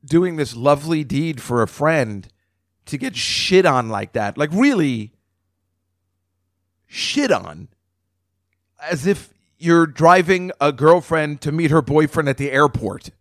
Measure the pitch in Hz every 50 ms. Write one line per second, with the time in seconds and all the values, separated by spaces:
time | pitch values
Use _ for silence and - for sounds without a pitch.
0 | _ 135 147 170 180 185 170 156 147 117 120 117 117 143 147 143 143 160 165 156
1 | 151 123 131 139 156 165 156 123 - - 135 120 113 101 - - 143 156 165 156
2 | 131 113 104 101 90 - _ _ _ _ _ _ _ _ _ _ _ - - 143
3 | - 269 202 - - - - - - - 185 185 185 175 139 127 120 113 110 101
4 | 101 - _ 117 107 101 101 - 147 151 156 196 254 285 277 208 160 143 127 113
5 | 107 107 _ _ _ _ _ _ _ _ _ _ _ _ _ _ _ _ _ _
6 | _ _ _ _ _ _ _ _ _ _ _ _ _ _ _ _ _ _ - -
7 | - - - 285 294 254 180 107 92 87 76 80 - - _ _ _ _ _ _
8 | _ _ _ _ _ _ _ _ _ _ _ _ _ _ _ _ 147 156 175 147
9 | 127 185 202 - - - _ _ _ _ _ _ 160 170 170 170 165 160 135 -
10 | 151 165 175 185 180 160 190 185 180 180 - _ 135 147 147 117 135 156 170 180
11 | 160 - 165 160 151 147 147 143 - 151 147 160 170 151 143 165 135 113 139 156
12 | 156 143 - 165 156 139 135 - 139 143 131 135 147 143 - - 113 101 95 -
13 | - - - _